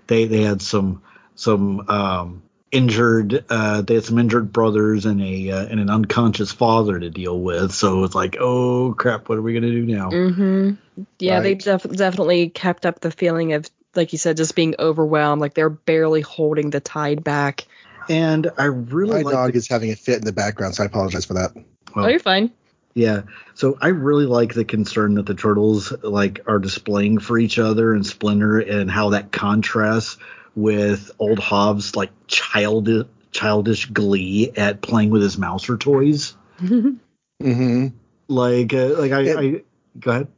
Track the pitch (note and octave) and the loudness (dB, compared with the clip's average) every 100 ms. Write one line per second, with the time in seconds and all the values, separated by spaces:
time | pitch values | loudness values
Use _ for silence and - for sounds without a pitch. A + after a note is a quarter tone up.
0 | - A2+ A2+ A2 G#2+ G2+ - G#2+ G2 F2+ | 0 2 2 2 2 0 -2 0 0 -4
1 | - - _ - - G#2+ G2+ G2 G#2 G2+ | -10 -20 _ -6 0 2 2 -2 -2 -2
2 | G2 F#2 F2 F2+ - _ _ C3+ B2 G#2+ | 0 -2 -6 -12 -20 _ _ 2 2 4
3 | A#2+ A2+ G#2 C3 - A#2 G#2+ G#2 G2 A#2 | 4 4 2 -2 -2 -2 0 0 0 0
4 | G#2+ A#2 A#2+ A#2 G#2+ A#2 A2+ G#2+ G#2+ G#2+ | 2 2 2 2 0 0 2 2 2 2
5 | G#2+ G2+ F#2+ F#2+ F#2+ F#2+ G#2+ A2 G2+ A2 | 0 0 -2 -4 -4 -4 -4 -2 0 0
6 | G#2+ - A#2 G#2 G2+ - A#2+ A2+ G#2+ F2+ | 0 2 2 0 -4 0 2 2 2 -2
7 | E2+ F2 F2+ F2+ F2+ F2 F#2 - G#2 F#2+ | -6 -8 -6 -4 -2 -2 -2 0 0 2
8 | F#2+ F#2 F#2+ - B2+ B2+ B2 B2 B2+ A2+ | 0 0 -4 -2 -2 0 0 0 0 0
9 | B2+ A2 - A2 A2 A#2 A#2 A#2 A#2 G#2+ | -2 -2 -2 -4 -2 -2 0 0 0 -2
10 | F#2+ F3 F#3 F3+ G3 F#3+ G3 G3+ _ - | -2 0 0 0 0 2 0 -2 _ -20
11 | F#3+ - F#3 F#3 G3 G3 G#3 F#3+ - F#3 | -18 -6 0 0 0 0 0 -2 -2 -2
12 | F#3+ F#3 E3 F3 E3+ - F#3 F3 F3+ E3+ | -2 0 2 2 0 -2 -4 -2 -4 -4
13 | E3+ - F3 E3 E3 D3+ D#3 - _ - | -6 -2 0 0 0 -2 -4 -16 _ -2
14 | E3 D3+ E3+ D#3 D#3+ - D#3+ - D#3+ D#3 | -2 0 -2 0 0 0 0 2 0 2
15 | D#3 D#3 D3 D3 D3 - D#3 D#3 - D#3+ | 2 2 2 2 0 0 0 0 0 2
16 | D#3+ D#3 D3+ - D3+ D3+ D3 C#3+ - D#3 | 2 0 -2 -2 0 0 -2 -4 -6 -4
17 | D3 D3+ D#3 D3 C#3+ C#3 - - - - | -4 -2 -2 0 0 -4 -10 -20 -20 -12
18 | - D#3+ D#3+ D#3 D#3+ - C#3+ B2+ A#2+ C#3+ | -2 0 2 2 0 -2 -2 -2 -4 -2
19 | G3+ A3+ C#3 C3+ B2+ B2 A2+ A#2+ A2 A2 | 0 0 0 0 0 0 0 -2 -2 -4
20 | - A#2+ G#2+ G2 G2+ G#2 G2 F2+ G2+ G#2+ | -2 -2 -2 -2 -4 -4 -4 -4 -2 -2
21 | F#2+ F#2 - F#2 F#2 - - _ - - | -2 -4 -4 -4 -4 -6 -20 _ -10 -2
22 | G3+ D4+ - F#3+ A3+ - _ _ _ - | 0 2 2 0 0 -4 _ _ _ 0
23 | A2+ G#2 G2+ - - - C3+ C#3 D#3 F3+ | 2 0 -4 -16 -20 -2 -2 0 0 0
24 | C#3 D3 C#3+ A#2+ A#2 A#2 G#2+ A2 G2+ - | 2 2 4 4 2 0 -2 -2 -2 0
25 | G#2 G#2 G2+ F#2+ A2 G#2 G#2+ G#2+ G2+ A#2 | 2 2 0 -2 0 2 4 2 -2 -8
26 | G#2+ G2+ G2 G2 - G#2 F#2+ - - G2+ | -4 0 0 -2 -2 -2 -2 -6 -2 0
27 | G#2 G#2+ - A#2 A2+ A#2+ A2 A2 A2+ A2 | 2 0 0 0 0 0 0 2 2 2
28 | G2 - G#2 G#2 G#2+ G#2+ G#2 G#2 F#2+ F#2 | -2 -4 0 2 2 2 0 -2 -2 -2
29 | G#2 G2+ G2+ - G#2 G#2+ G#2 A#2 G#2+ A2 | 0 -2 -4 -4 0 0 0 0 0 0
30 | A2 - - - - - G#2+ G#2 G#2 G2+ | -4 -10 -20 -20 -12 -4 0 0 0 -2
31 | - - G#2 G#2+ - G2+ G#2 G#2 G2+ G#2+ | -6 -6 -2 -2 0 0 2 0 -4 -4
32 | F#2+ - - - - G#2+ G#2 A2 G#2+ A2+ | -6 -8 -6 -4 -2 0 2 2 2 0
33 | - _ _ - A2 G#2+ G#2 G#2+ - G#2+ | -2 _ _ -4 0 2 2 -2 -2 -2
34 | G#2 G2 F#2 G2+ A2 - G2+ G2+ - A#2 | 0 0 0 0 0 0 -2 -2 -2 2
35 | G#2 A2 G2+ - F2 F#2 - A#2+ C#3+ C#3 | 4 4 2 0 -4 -4 -4 -2 2 4
36 | C#3+ D3 - - _ - F3+ A#3+ A#3 B3+ | 4 2 -2 -12 _ -8 0 2 2 -2
37 | _ _ _ - C#3 A#2+ B2+ B2 C3+ A2+ | _ _ _ -6 -2 2 2 2 0 -6
38 | _ _ - B2+ B2 B2 A#2 C3+ B2+ D#3+ | _ _ -4 0 2 2 2 0 0 0
39 | C#3 C#3 C3+ D#3 C#3 E3+ - _ _ - | 0 0 0 0 0 -2 -8 _ _ -8
40 | - A#2+ D3 | -4 -2 -4